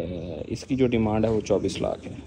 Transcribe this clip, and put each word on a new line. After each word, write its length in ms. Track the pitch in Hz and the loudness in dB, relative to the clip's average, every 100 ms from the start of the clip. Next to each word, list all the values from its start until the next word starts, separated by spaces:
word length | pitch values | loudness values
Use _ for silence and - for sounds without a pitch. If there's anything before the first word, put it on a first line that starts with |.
| 85 87 87 76 - | -2 -6 -8 -8 -6
इसकी 280 | - - 131 | -6 -2 2
जो 120 | 127 | 4
डिमांड 380 | 117 110 107 113 | 4 4 4 2
है 60 | |
वो 100 | 107 | 2
चौबीस 380 | - 95 95 - | 2 2 2 -2
लाख 240 | 104 - | -2 -4
है, 120 | 90 - | -8 -12